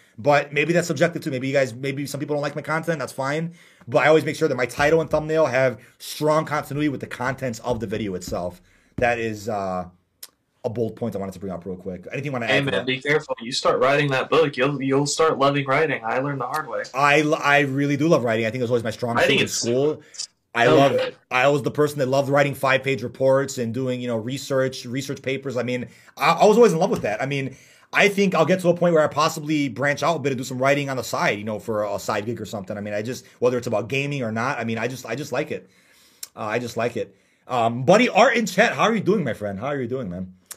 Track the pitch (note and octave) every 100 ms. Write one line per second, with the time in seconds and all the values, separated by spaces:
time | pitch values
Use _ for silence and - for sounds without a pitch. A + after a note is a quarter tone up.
0 | _ - B2+ D3 C#3+ D3 D3+ E3+ E3 C#3+
1 | E3 E3 D#3+ C3 C3+ C#3 C3 A#2 C#3 C#3
2 | C#3 C#3 C#3+ D3 D3 D3+ C#3+ D#3 E3 D#3+
3 | B2 - C3+ D3+ E3+ - - _ - D3
4 | C3+ D#3 C#3 C#3 D#3 B2+ B2 - D3 D#3+
5 | D3+ D3+ D#3 D#3 D3+ B2+ C3 A#2 - _
6 | - - D3+ D#3 D#3 D3 C#3+ C#3 D3+ B2+
7 | A2+ - B2+ C3 C3 A#2 A#2+ A#2 A2 G#2+
8 | G#2 F2+ - G#2 F2+ - _ _ _ -
9 | A#2+ A#2+ A2+ G#2 G2+ G2+ F#2+ F2+ F2 -
10 | _ _ - _ _ _ B2 A2+ A2 -
11 | A#2 F#2+ G2 F#2 G2 E2+ F#2+ F#2 F#2+ F2+
12 | - C3 C#3 C3 A2+ C3+ C#3 B2+ B2 C3
13 | C#3 D3 C#3+ B2+ A#2 C#3 F3+ A#2+ B2+ C#3+
14 | C#3+ C3 - C#3 D#3 B2+ C#3 C#3 C3+ C3+
15 | C#3+ - D#3+ B2+ C#3 C#3+ C3+ C#3 D#3 A#2+
16 | A2+ A#2+ C#3+ C#3 A#2+ D3+ C#3+ G#2+ G#2+ B2+
17 | C#3+ D3 D3+ D#3 C3+ C#3+ C#3 C3+ C#3+ C#3+
18 | D#3 D#3 A#2 A2+ A2 B2+ A#2 A#2+ A2+ G#2+
19 | A#2+ A#2 F3+ G3+ A2+ - A2+ B2+ D3 D3+
20 | - - - _ _ A#2 A#2+ C3+ C#3 A#2+
21 | - - - B2+ C#3 D3 A#2 C#3+ D3 C#3+
22 | B2+ C3+ C3 C#3 C#3+ C3 C3+ C3+ C3+ C3+
23 | A#2+ - C3 C3+ C#3 - A#2 A2+ C3 B2+
24 | B2 A2+ A2+ C3+ - C3+ C3 C3 B2 C3
25 | C#3 C3+ C3+ C3+ C3+ B2 A#2+ B2 A#2 -
26 | - - C#3+ E3 G3 G#3+ A3+ E3 G3+ G#3
27 | A2 A2 C3 C#3 C3+ - - _ _ C#3+
28 | G3+ F#3+ G3 E3 E3+ F#3 F3 E3+ F3 D#3+
29 | D3+ C#3+ D#3 D#3 D3 D#3 C#3 A2 C#3+ C#3+
30 | D3 D#3+ C3+ C3 B2+ B2+ C3+ C#3+ C#3 C3
31 | A#2 C3 E3 G#2 A2 G#2+ A2 G#2+ G#2 G2
32 | - G#2+ G#2+ A#2 G#2 G#2+ F#2+ G#2 G#2 G#2
33 | A2 B2 - - B2 B2 A#2 G#2+ A2 C3+
34 | C#3+ C#3+ A#2 A2 B2 B2+ A#2 A2+ B2 C3
35 | A2+ B2 D3+ B2 - F#2+ - _ _ _
36 | _ _ - - A2 A2+ A#2+ A#2 A#2+ A#2
37 | G2 _ _ _ - B2 A#2 A#2 C3 G3+
38 | B3 C#4+ C#4 A#3+ G#3 - A3+ C#3 F#3+ A3+
39 | D3+ G#3 C3+ G2+ G#2 G2 C3 C#3+ A#2 C3
40 | G#2 F2 F#2 - -